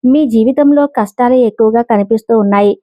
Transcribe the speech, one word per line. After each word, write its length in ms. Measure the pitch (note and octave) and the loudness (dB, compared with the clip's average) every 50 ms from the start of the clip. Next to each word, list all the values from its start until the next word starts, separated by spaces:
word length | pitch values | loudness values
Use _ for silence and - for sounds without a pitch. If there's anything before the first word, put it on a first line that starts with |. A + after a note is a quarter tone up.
| - | 0
మీ 160 | B3 C4 D4+ D#4 | 0 0 0 0
జీవితంలో 560 | B3 A3 A3+ A3 B3 C4+ D4 D4 C#4+ D4 C#4+ C#4+ C#4+ | 0 0 0 0 0 0 0 0 2 2 2 0 -2
కష్టాలే 500 | C#4+ - G#3 G3+ _ - B3 B3 B3+ B3+ A#3+ | -2 -6 -6 -6 _ -2 0 0 2 2 0
ఎక్కువగా 360 | A3 G#3+ - A3+ G#3+ A3 A#3 | -2 0 0 -2 0 0 -2
కనిపిస్తూ 520 | A#3 - A#3 G3+ G3+ G3 A3+ A3 - - A#3 A3+ | -2 -2 -2 -2 0 -2 -4 -4 -2 -2 -2 0
ఉన్నాయి 320 | G#3 G3+ G3+ G3+ G#3 G3+ F#3+ - | 0 0 0 0 0 0 -2 -4